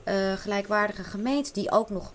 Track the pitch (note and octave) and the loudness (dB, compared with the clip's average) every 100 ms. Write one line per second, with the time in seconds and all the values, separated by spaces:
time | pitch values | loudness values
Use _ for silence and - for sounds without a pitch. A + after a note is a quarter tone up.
0 | - G3 G3 F#3+ G3+ G3+ G3+ G#3 G#3 - | 0 0 2 -2 -2 -2 2 2 2 -2
1 | F3+ G3 A#3 C#4+ C#4 - - A3 A3 F#3+ | -8 -4 0 0 0 -2 2 2 2 -4
2 | - | -6